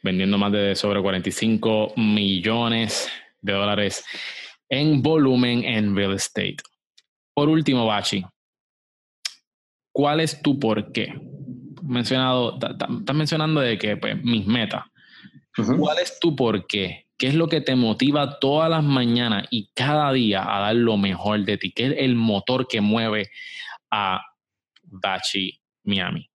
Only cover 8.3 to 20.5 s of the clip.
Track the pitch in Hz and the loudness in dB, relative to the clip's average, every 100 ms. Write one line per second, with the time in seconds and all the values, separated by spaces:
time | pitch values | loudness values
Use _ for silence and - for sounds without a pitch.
8.3 | _ _ _ _ _ _ _ _ _ - | _ _ _ _ _ _ _ _ _ -14
9.3 | - _ _ _ _ _ - 143 156 160 | -14 _ _ _ _ _ 0 2 2 0
10.3 | - 151 139 113 107 104 - 107 - - | 0 0 2 2 0 -2 -6 -6 -10 -16
11.3 | - - - - - 151 123 110 131 131 | -14 -14 -14 -16 -12 -6 -4 0 0 2
12.3 | 127 117 131 120 - - 120 107 151 151 | 2 0 -4 -8 -6 -6 -4 -2 0 0
13.3 | 160 156 151 123 107 107 104 110 101 120 | 0 0 0 0 0 -2 -2 -4 -4 0
14.3 | 117 101 120 107 101 - _ - - - | 0 0 0 -2 -6 -10 _ -20 -20 -20
15.3 | - _ - 107 131 151 156 175 - 170 | -20 _ -4 0 2 2 0 -2 0 -2
16.3 | 139 120 104 - 104 92 90 _ _ 127 | 2 0 0 -2 -4 -4 -6 _ _ 0
17.3 | 156 160 160 135 131 113 110 135 147 139 | 2 2 0 2 2 2 2 2 2 -2
18.3 | - 135 151 160 160 147 135 120 120 120 | 0 0 2 2 2 2 2 2 2 2
19.3 | 101 - 117 101 - 131 151 143 131 113 | -2 -2 -6 -6 -4 0 2 2 2 2
20.3 | 95 101 | 2 0